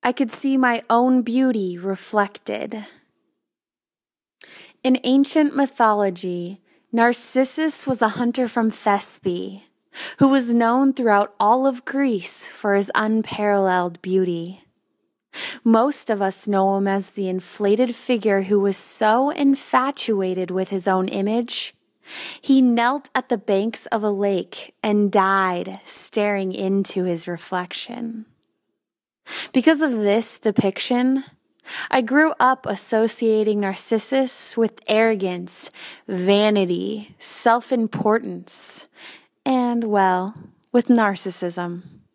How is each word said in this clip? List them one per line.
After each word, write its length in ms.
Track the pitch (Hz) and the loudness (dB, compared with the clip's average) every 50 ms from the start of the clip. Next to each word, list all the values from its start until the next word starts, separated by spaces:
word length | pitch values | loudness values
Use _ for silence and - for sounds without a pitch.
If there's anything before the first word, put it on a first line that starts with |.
| - 247 | -2 -2
I 40 | |
could 200 | 247 - 269 226 | 0 0 -2 -2
see 240 | - - - 277 269 | -2 -2 -2 0 2
my 260 | 262 254 247 233 226 - _ | 2 2 2 0 0 -2 _
own 320 | 226 233 247 254 254 254 | 2 2 4 4 2 2
beauty 560 | 233 233 226 254 262 262 254 220 196 185 175 | 2 0 0 2 2 2 2 0 -2 -4 -6
reflected. 1080 | 175 180 196 196 185 - - - 208 202 202 202 - _ - 208 - - 214 214 214 208 - - _ _ _ _ _ _ _ _ _ _ _ _ _ _ _ _ _ _ _ _ _ _ _ _ _ _ _ _ _ - - - - - - _ _ | -6 -6 -6 -6 -6 -8 -2 0 0 0 0 -4 -14 _ -8 -8 -6 -6 -8 -10 -12 -12 -16 -20 _ _ _ _ _ _ _ _ _ _ _ _ _ _ _ _ _ _ _ _ _ _ _ _ _ _ _ _ _ -20 -20 -20 -20 -20 -20 _ _
In 160 | - 262 254 247 - | 0 0 0 2 2
ancient 500 | 247 262 277 277 - - 311 302 285 - | 2 4 4 4 4 4 2 2 2 2
mythology, 1080 | 269 277 269 - - 240 220 208 208 202 196 180 175 - 180 180 175 175 175 202 - _ _ _ _ _ _ | 0 -2 -2 2 2 4 4 4 4 2 0 -2 -4 -6 -6 -6 -6 -6 -8 -12 -14 _ _ _ _ _ _
Narcissus 960 | - 233 226 240 240 240 - - - 254 269 262 - - 311 320 294 - - | 0 2 4 4 2 0 -2 0 0 0 0 0 0 -2 -2 -2 -2 -2 -2
was 140 | 269 262 214 | -2 0 0
a 160 | 233 214 214 | 0 0 0
hunter 320 | - 247 233 233 - 254 226 | -2 -2 -2 0 -2 -4 -2
from 220 | - 240 220 220 | 0 0 0 0
Thespes, 880 | 214 - - 214 202 196 202 - - - _ 190 175 175 185 196 196 196 - _ _ _ _ _ _ - - - - | -2 -2 0 0 0 0 0 -4 -6 -4 _ -4 -4 -4 -8 -10 -12 -16 -20 _ _ _ _ _ _ -12 -12 -12 0
who 120 | - 269 269 | 2 4 4
was 260 | 269 277 247 233 233 | 4 4 2 2 2
known 400 | 240 233 226 240 254 277 269 262 | 2 4 4 4 4 2 2 2
throughout 400 | - 247 226 208 202 208 - - _ | 2 2 4 4 4 2 0 -2 _
all 280 | 202 208 233 262 262 | 4 4 4 4 4
of 180 | 277 254 247 _ | 0 0 -2 _
Greece 640 | - - 269 277 269 226 190 175 - - - - | -6 -2 0 0 0 0 0 -2 -4 -4 -4 -6
for 280 | - - - - 208 202 | -8 -10 -4 0 2 2
his 160 | 196 202 202 - | 2 2 2 0
unparalleled 1040 | - 214 220 220 220 214 - - - 208 208 202 202 190 190 185 180 175 180 170 - | 0 0 2 0 0 -2 -2 -6 -2 0 2 2 2 2 2 2 0 0 -2 -6 -8
beauty. 640 | - 190 185 190 185 180 175 170 165 175 190 - _ _ _ _ _ _ _ _ _ _ _ _ _ _ - - - - - - | -6 -2 0 0 0 0 -2 -6 -8 -10 -14 -20 _ _ _ _ _ _ _ _ _ _ _ _ _ _ -14 -10 -10 -10 -10 -4
Most 460 | _ 233 226 226 233 285 285 - - - | _ 4 4 4 4 2 0 -2 -2 -2
of 140 | 220 196 | -2 0
us 260 | 196 190 190 - - 214 | 0 -2 -2 -4 -4 0
know 300 | 202 196 190 196 196 196 | 0 2 2 2 2 0
him 100 | 196 196 | 0 0
as 220 | 196 202 190 - | 0 0 -2 -4
the 180 | - - 196 185 | -4 -4 -4 -4
inflated 680 | 185 185 - - - - 208 196 208 214 254 240 240 | -4 -6 -6 -8 -8 -2 0 2 2 2 2 -2 -2
figure 500 | - - - 247 226 190 220 196 196 190 | -8 -2 -2 -2 0 2 2 0 0 0
who 140 | 190 208 202 | 2 0 2
was 200 | 196 202 190 - | 2 2 0 0
so 500 | - - - - 220 214 220 240 269 285 | -4 -4 -4 0 2 2 4 2 2 0
infatuated 1200 | - - 285 277 277 - - - - 262 254 269 285 - - - 220 196 190 185 185 185 185 175 | -2 2 2 2 2 2 0 -2 0 0 0 0 -4 -6 -4 -2 -2 -2 -2 -2 -2 -4 -4 -4
with 200 | 180 190 190 190 | -2 -4 -4 -2
his 180 | 196 190 185 202 | -4 -2 0 0
own 200 | 185 185 190 190 | 2 2 0 -2
image, 680 | - 202 196 208 220 233 240 240 - - - - _ _ _ _ _ _ _ - - - - - - - | -2 -2 -2 0 0 -2 -2 -4 -6 -8 -8 -8 _ _ _ _ _ _ _ -18 -16 -14 -14 -14 -14 -14
he 220 | - - 269 269 | 0 4 4 6
knelt 480 | 254 247 233 233 233 240 269 294 277 - _ | 6 4 4 4 2 0 0 -2 -6 -2 _
at 140 | 254 247 _ | -4 0 _
the 80 | 254 | -4
banks 480 | 208 - - 202 196 202 226 220 - - - | -4 0 0 0 0 0 -2 -4 -6 -6 -4
of 140 | - 220 | -4 -2
a 80 | 208 214 | 0 -2
lake 640 | 202 196 202 202 196 180 - _ - - - - _ _ | -2 0 0 0 0 -2 -4 _ -12 -16 -16 -16 _ _
and 300 | - 220 208 208 208 202 | -2 0 2 2 2 4
died 680 | - 202 190 190 196 196 190 185 180 175 180 190 190 196 - | 4 2 4 4 2 2 2 0 0 -4 -6 -8 -12 -16 -10
staring 680 | - - - - - - 220 208 208 208 196 190 190 185 | -6 -4 -4 -4 -4 -2 -2 0 0 0 -2 -4 -4 -6
into 500 | - 190 190 196 196 196 - - 190 180 | -4 -2 0 0 0 0 -2 -2 -2 -2
his 240 | 185 175 165 - - | -2 -2 -4 -4 -8
reflection. 960 | 175 170 - - - 180 180 180 - - - - - - - - 226 220 214 _ _ _ _ _ _ _ _ _ _ _ _ _ _ _ _ _ _ _ _ - - - - - | -8 -10 -8 -6 -6 -6 -6 -8 -10 -12 -10 -10 -12 -10 -10 -10 -10 -12 -14 _ _ _ _ _ _ _ _ _ _ _ _ _ _ _ _ _ _ _ _ -14 -12 -12 -12 -2
Because 300 | - 262 233 311 320 285 | -2 2 4 4 4 4
of 80 | 311 285 | 2 0
this 480 | 247 220 208 202 202 226 226 - - - | 0 0 2 2 2 2 0 -2 -4 -2
depiction, 840 | - 220 202 - - 196 190 - - - 254 247 247 254 262 269 269 - _ _ _ _ _ _ _ - - - - - | -2 0 0 2 0 0 -2 -4 -4 -2 0 0 2 2 0 0 -4 -8 _ _ _ _ _ _ _ -14 -12 -12 -6 0
I 100 | - 254 | 0 0
grew 320 | 240 214 254 294 311 320 - _ | 0 2 2 4 4 4 2 _
up 240 | 240 254 262 254 - | 2 2 2 0 -2
associating 960 | - 202 196 - - - 220 220 226 - - 233 226 220 214 214 208 208 208 | -6 -4 -4 -2 -2 0 2 2 0 0 0 0 2 2 2 2 0 0 0
Narcissus 960 | 202 190 196 - - - 226 220 - - 262 269 269 254 - - - - - | -2 -2 -4 -4 -4 -2 -2 -2 0 0 0 0 0 0 -2 -2 -2 -2 0
with 240 | 233 226 220 - - _ - | 0 0 -2 -2 -8 _ 0
arrogance, 840 | 214 214 226 226 220 196 190 185 180 175 180 175 - - - - _ - - - - - _ | 2 2 4 2 2 0 -2 -4 -4 -6 -8 -6 -6 -6 -6 -8 _ -16 -20 -20 -20 -20 _
vanity, 1080 | - - 180 180 190 202 202 214 214 214 202 190 175 175 175 185 202 214 214 208 - - _ | -8 -4 -2 2 4 4 4 4 4 4 2 2 0 -2 -2 -2 -6 -6 -8 -10 -16 -16 _
self-importance, 1700 | - - - - - 240 226 240 233 - 262 233 226 214 - - - 214 214 233 - 196 180 175 180 - - - - - - - - _ _ - - - - - _ _ _ _ _ | -6 -4 -4 0 2 4 2 2 2 -2 0 0 0 -2 -2 -2 0 2 2 0 0 -6 -12 -12 -8 -6 -6 -4 -4 -4 -4 -6 -8 _ _ -20 -20 -20 -20 -20 _ _ _ _ _
and, 400 | 269 262 254 247 240 240 240 233 | 0 0 2 2 0 0 -2 -2
well, 480 | 220 208 202 190 185 185 180 185 196 220 - - - _ _ _ _ | 0 2 4 4 4 2 2 -2 -4 -10 -14 -20 -20 _ _ _ _
with 160 | - 247 233 - | 0 0 4 4
narcissism. 920 | 247 233 220 202 196 180 - 190 180 - - 175 175 180 175 175 175 175 - 143 - - _ _ | 4 4 4 2 0 -2 -6 -6 -6 -4 -6 -6 -4 -6 -6 -6 -8 -10 -14 -18 -20 -20 _ _